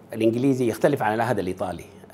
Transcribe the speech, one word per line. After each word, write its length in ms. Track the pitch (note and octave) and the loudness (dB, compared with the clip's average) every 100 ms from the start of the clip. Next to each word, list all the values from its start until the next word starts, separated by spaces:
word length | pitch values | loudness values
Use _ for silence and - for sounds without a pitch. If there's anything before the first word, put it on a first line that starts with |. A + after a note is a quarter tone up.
| - | -12
الإنجليزي 560 | A2+ A2+ A#2 C#3 B2+ A#2 | 0 2 2 2 2 0
يختلف 340 | G#2 D#3+ C3+ | 2 0 2
عن 120 | G#2+ | 0
العهد 240 | A2 A#2 G2+ | 0 0 0
الإيطالي. 460 | F2+ F#2 F#2+ E2+ - - - | -2 -4 -6 -8 -12 -20 -18